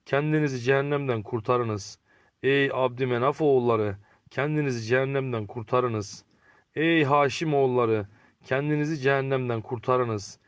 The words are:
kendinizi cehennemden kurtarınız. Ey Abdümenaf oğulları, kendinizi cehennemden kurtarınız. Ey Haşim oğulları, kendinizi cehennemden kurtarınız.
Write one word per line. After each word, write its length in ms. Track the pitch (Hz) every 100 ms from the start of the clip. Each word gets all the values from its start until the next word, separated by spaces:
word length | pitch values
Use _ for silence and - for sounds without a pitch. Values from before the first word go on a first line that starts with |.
| -
kendinizi 540 | 139 151 156 147 127
cehennemden 600 | 120 135 143 147 135 113
kurtarınız. 760 | 101 120 107 123 117 104 - - _ _ _ _
Ey 280 | 131 139 139
Abdümenaf 680 | 127 127 123 131 120 135 147
oğulları, 560 | 151 131 120 113 104 98 - _ _
kendinizi 560 | - 147 151 143 120 110
cehennemden 600 | 127 135 139 131 117 101
kurtarınız. 800 | 120 110 127 123 110 101 - _ _ _ _ _
Ey 300 | 147 165 165
Haşim 500 | 135 143 139 - 160
oğulları, 520 | 143 135 123 117 110 101 _ _ _
kendinizi 540 | - 131 147 151 147 160
cehennemden 600 | 131 139 135 135 123 113
kurtarınız. 800 | - 120 - 127 120 107 - -